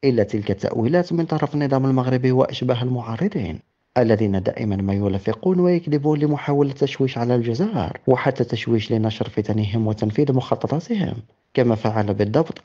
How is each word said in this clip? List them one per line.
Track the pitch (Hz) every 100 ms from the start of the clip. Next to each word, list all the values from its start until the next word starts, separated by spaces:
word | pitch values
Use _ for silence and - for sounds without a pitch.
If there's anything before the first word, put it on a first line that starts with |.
إلا | 135 117
تلك | 101 107 101
التأويلات | 95 - - 117 175 175
من | 170 165
طرف | 156 143 147
النظام | 139 135 135
المغربي | 131 127 127 127
وأشباه | 127 - 127 127 120
المعارضين | 123 123 113 113 202 160 85 80 - _ _ 127
الذين | 113 104 107 98
دائما | 92 - 107 95
ما | 98
يلفقون | 98 101 98 - 220 185 180
ويكذبون | 180 175 165 147 147 151
لمحاولة | 151 147 - 143 143
التشويش | 135 139 - 131 120
على | 117 123
الجزائر، | 117 120 214 165 85 - -
وحتى | 127 143 131
تشويش | 117 117 - 113 -
لنشر | 113 110 - -
فتنهم | - 104 110 104 113 107
وتنفيذ | 104 107 104 143
مخططاتهم، | 131 - 113 - 151 - 214 - 113 - _ _
كما | - 120 110
فعل | 113 110 101
بالضبط | 98 104 139 160 -